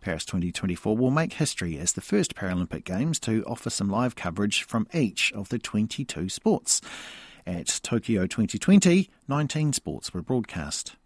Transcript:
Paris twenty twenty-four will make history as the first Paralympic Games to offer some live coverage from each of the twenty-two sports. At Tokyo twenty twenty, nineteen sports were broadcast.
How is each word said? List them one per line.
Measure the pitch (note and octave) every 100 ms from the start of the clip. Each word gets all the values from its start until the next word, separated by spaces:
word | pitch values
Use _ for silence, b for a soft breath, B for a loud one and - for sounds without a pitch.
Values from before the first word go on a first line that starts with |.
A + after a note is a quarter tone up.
Paris | - E2
twenty | - F#2+ F2
twenty-four | - F#2+ F2 G#2 A2
will | B2+
make | C#3+ D#3+
history | - D3+ - F2 E2+
as | F3
the | -
first | - G#3 F3+ -
Paralympic | F#2+ F2+ F2+ D#2
Games | - F#2 D3 D#3
to | - A2 G2+
offer | A#2+ -
some | - G2+
live | G2 B2 -
coverage | F2+ E2+ G#2 -
from | - A2+ G#2
each | E3 A#2+ - -
of | - G2
the | A#2+
twenty-two | - G#2 A2 - C3+ - F#2
sports. | - - G3+ - - B B B B B B -
At | F2+ - -
Tokyo | - A#2 - G#2+ F#2
twenty | - G#2 G#2
twenty, | - G3 F#3 F3 F#3 b -
nineteen | C#3 D3 D#3 D3+
sports | C3+ - C#2 -
were | F#2
broadcast. | E2 B2+ G#2 - D2 - - -